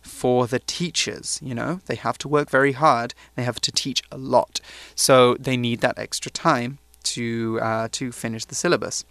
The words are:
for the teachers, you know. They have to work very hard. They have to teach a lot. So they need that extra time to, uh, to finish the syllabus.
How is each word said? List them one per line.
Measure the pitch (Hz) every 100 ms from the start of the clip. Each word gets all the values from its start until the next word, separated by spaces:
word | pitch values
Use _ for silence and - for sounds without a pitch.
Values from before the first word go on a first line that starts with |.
for | - - 127 123 120
the | 123
teachers, | - - 175 - - - - -
you | 135
know. | 117 120 180
They | -
have | 120 117 -
to | 139
work | 147 147
very | 131 139
hard. | 131 156 120 120 - -
They | -
have | 123 117
to | -
teach | - 139 123 -
a | 143
lot. | 131 127 - - - - -
So | - - 131 123
they | - 131
need | 127 120 117
that | 127 -
extra | 110 - -
time | - 170 135 120 143 _ -
to, | - - 117 117 113 110
uh, | 113 110 113
to | - 131
finish | - 113 113
the | -
syllabus. | - 175 139 - - -